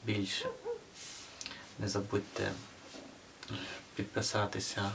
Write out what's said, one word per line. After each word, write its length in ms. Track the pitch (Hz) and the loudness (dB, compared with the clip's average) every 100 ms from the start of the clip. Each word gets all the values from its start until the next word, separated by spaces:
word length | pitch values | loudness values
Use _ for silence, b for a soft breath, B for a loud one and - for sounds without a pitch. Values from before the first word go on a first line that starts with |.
більше. 440 | 107 104 95 - 494 - 453 466 - - B B B B B B B - | 4 4 4 2 0 0 -2 -2 -4 -10 B B B B B B B -2
Не 100 | 104 | 2
забудьте 640 | 98 98 101 - - 95 92 - - - - - - - - - 95 92 B - | 2 4 2 2 0 0 0 -6 -12 -12 -12 -12 -14 -16 -12 -6 -4 -4 B -6
підписатися 1000 | - 101 - 101 107 101 - - - 101 | -2 0 2 4 6 4 2 0 2 2